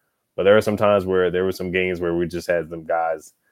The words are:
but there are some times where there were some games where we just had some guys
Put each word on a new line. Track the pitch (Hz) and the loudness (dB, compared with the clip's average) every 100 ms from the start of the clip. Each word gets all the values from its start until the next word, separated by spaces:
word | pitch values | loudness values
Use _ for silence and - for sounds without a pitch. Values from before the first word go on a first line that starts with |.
| _ _ _ - | _ _ _ 0
but | |
there | 92 107 | 4 4
are | |
some | 107 104 | 4 0
times | 104 101 92 | 2 2 2
where | 92 90 | 0 0
there | 90 | 0
were | 95 | -2
some | 90 92 | -4 -4
games | 90 92 87 | -2 -2 -2
where | 87 | -2
we | 85 85 | -2 -2
just | 85 - | -6 -2
had | 87 80 | -2 -2
some | 85 | -12
guys | 80 82 80 78 - _ _ | -4 -4 -2 -6 -10 _ _